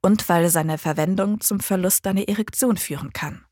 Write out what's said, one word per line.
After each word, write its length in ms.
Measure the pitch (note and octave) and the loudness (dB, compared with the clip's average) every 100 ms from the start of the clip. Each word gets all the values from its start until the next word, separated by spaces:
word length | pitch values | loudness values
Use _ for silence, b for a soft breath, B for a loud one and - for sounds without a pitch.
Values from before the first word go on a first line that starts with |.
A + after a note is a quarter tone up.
und 280 | F#3+ G#3+ - | 4 2 4
weil 200 | F3 E3+ | 2 4
seine 280 | E3 D#3+ D#3 | 2 0 -2
Verwendung 640 | E3 D#3 D#3 F#3+ G3 G#3+ | -2 0 0 0 0 0
zum 180 | - G3+ | -2 -2
Verlust 460 | - F#3+ F#3 - G3 | -2 0 2 0 0
deiner 220 | F#3+ G3+ | -2 0
Erektion 500 | G3+ G#3+ - B3+ G3+ | -2 -2 0 0 0
führen 340 | - C#3 C3 | -2 -8 -8
kann. 320 | - D3 F#2 _ | -8 -8 -10 _